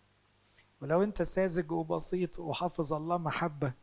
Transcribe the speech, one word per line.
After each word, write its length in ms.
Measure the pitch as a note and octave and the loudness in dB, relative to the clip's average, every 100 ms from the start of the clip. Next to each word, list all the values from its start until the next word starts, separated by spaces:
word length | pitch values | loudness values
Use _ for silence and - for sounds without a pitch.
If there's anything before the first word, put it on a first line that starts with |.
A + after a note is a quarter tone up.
| _ _ _ _ _ - _ _ | _ _ _ _ _ -20 _ _
ولو 220 | C#3 E3 | 0 2
أنت 180 | G#3 - | 2 2
ساذج 500 | E3 - F#3+ E3+ D#3 | 0 2 2 2 0
وبسيط 680 | E3 D#3+ E3+ - F#3 F3 - | -2 0 -2 0 0 0 -4
وحافظ 540 | E3 C3+ F3 - D3+ | -6 -2 -2 -2 -2
الله 240 | D#3 D#3+ F3 | -2 0 -2
محبة 560 | D#3 B2+ E3+ D3 C#3 B2 | 0 0 -2 0 -2 -4